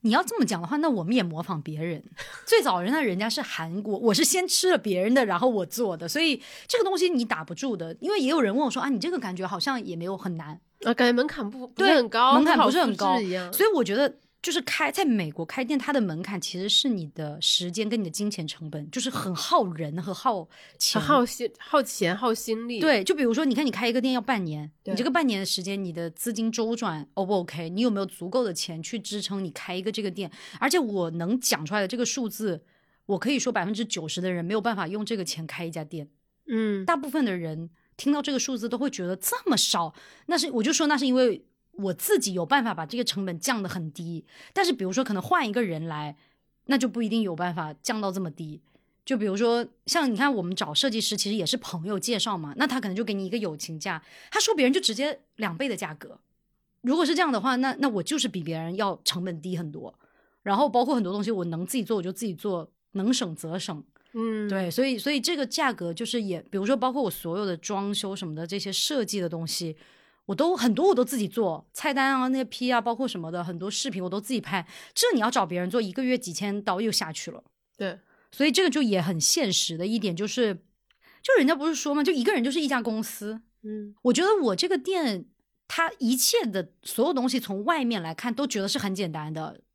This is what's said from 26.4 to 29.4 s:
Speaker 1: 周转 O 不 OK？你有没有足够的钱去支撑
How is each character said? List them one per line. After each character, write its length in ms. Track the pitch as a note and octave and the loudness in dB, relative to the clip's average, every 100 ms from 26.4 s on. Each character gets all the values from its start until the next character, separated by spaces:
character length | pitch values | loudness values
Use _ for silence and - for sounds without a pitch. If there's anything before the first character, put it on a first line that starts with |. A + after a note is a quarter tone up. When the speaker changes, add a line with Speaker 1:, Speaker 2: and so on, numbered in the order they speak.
| A3+ | -2
Speaker 1:
周 240 | A3+ A3 A#3 | 0 -2 -2
转 300 | G#3 D#3 C#3+ - | -4 -4 -6 -4
O 100 | F#3+ | 0
不 80 | G3+ | 0
OK？ 320 | E3+ D3+ E3 | 0 -6 -6
你 100 | F#3 | 0
有 80 | B3 | 0
没 100 | G3+ | 2
有 60 | G3 | -4
足 240 | - F3 | -6 -4
够 140 | B3 | -2
的 100 | A#3 | 0
钱 280 | E3+ - D#3+ | -2 -6 -8
去 180 | D#3+ A#3 | -6 -8
支 200 | - G#3 | -6 -8
撑 220 | G3 G3 | -6 -4